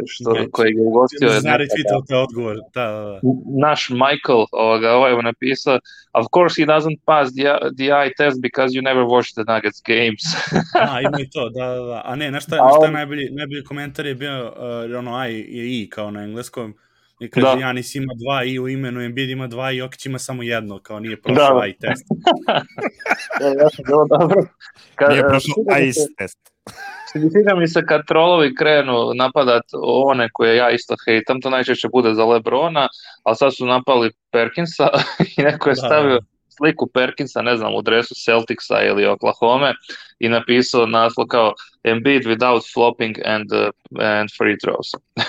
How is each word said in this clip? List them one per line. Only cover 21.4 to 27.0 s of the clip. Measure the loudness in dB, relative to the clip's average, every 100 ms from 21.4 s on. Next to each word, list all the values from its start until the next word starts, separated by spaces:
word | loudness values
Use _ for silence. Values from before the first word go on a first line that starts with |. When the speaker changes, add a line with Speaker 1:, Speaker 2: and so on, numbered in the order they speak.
| 6 4
Speaker 1:
Da. | 0
Speaker 2:
I |
test.” | -4 -6 -6 -6
Speaker 1:
<laughs> | -4 -2 -2 -2 -2 -4 -8 -10 -8 -6 -6 -6 -4
E, |
ja | 0 4 2
sam | 2 2
bilo | 4 4 4
dobro. | 4 2 0 _ -20 _ _ 0
Ka-, | 4
Speaker 3:
Nije | 4
Speaker 1:
e, | 4
Speaker 3:
prošao | 2 0
Speaker 1:
sviđa | -2 2 2
mi | 2
Speaker 3:
ice | 0
Speaker 1:
se, | -2 -4
Speaker 3:
test. | -12 -12 _ _ -20 -18 -18 -16